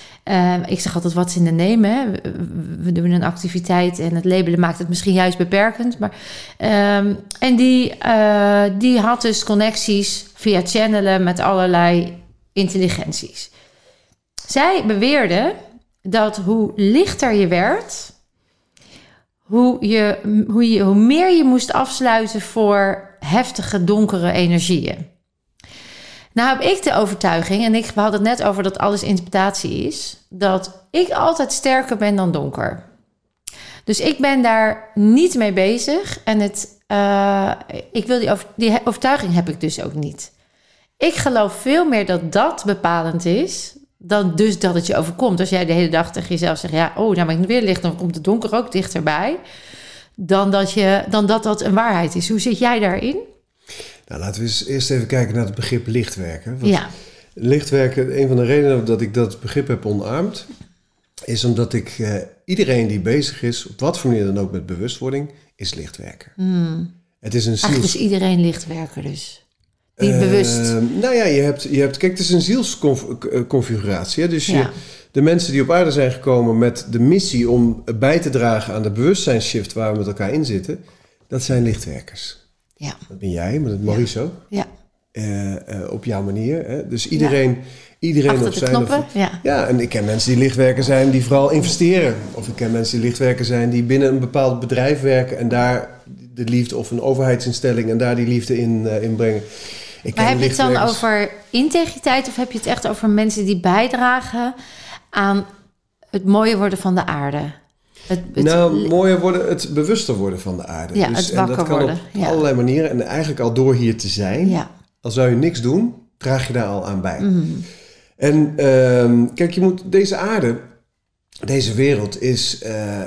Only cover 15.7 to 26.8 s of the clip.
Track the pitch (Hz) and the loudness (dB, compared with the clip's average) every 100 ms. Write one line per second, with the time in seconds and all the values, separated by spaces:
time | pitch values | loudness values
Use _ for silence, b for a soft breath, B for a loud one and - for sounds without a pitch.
15.7 | - _ _ 196 220 214 214 185 226 208 | -20 _ _ -2 0 0 0 0 0 0
16.7 | - 196 262 392 - 254 208 180 175 208 | 2 4 4 2 0 0 2 2 2 2
17.7 | 392 - - - _ _ _ _ b b | -2 -4 -14 -16 _ _ _ _ b b
18.7 | b b b b b b _ _ 220 247 | b b b b b b _ _ 2 4
19.7 | 254 208 220 208 202 214 214 208 220 233 | 2 0 2 2 0 0 0 2 2 2
20.7 | 214 190 202 226 302 370 339 269 254 254 | 4 4 6 6 4 4 4 4 2 0
21.7 | - 262 - 254 226 220 214 - 226 208 | -2 -2 0 2 2 0 -6 -6 0 2
22.7 | 202 196 196 - _ 143 202 247 - - | 4 2 -2 -10 _ 0 0 0 -6 -4
23.7 | 202 175 214 202 190 175 175 175 175 175 | 0 2 2 2 0 0 2 2 2 2
24.7 | 165 - - 160 _ _ _ _ _ B | 0 -2 -8 -12 _ _ _ _ _ B
25.7 | B B B B B B 226 247 262 339 | B B B B B B 0 2 2 0
26.7 | 381 | 2